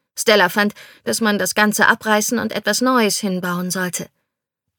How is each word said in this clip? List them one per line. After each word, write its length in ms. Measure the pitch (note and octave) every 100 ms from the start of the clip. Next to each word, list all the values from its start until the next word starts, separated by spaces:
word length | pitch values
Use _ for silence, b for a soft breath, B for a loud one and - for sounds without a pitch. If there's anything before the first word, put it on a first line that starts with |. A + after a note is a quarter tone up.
| _ -
Stella 300 | - G#3+ F3
fand, 260 | G#3+ G#3 B B B
dass 160 | - A3
man 180 | A3 G#3
das 180 | F#3 -
Ganze 320 | G#3 G#3 -
abreißen 520 | A#3 A3 G#3+ G#3+ A#3+
und 140 | A3
etwas 260 | - G#3 G#3
Neues 400 | B3+ B3+ G#3+ -
hinbauen 500 | G#3 F3+ F3+ F3 F3+
sollte. 380 | F#3+ F3+ - - _ _ _ _ _ _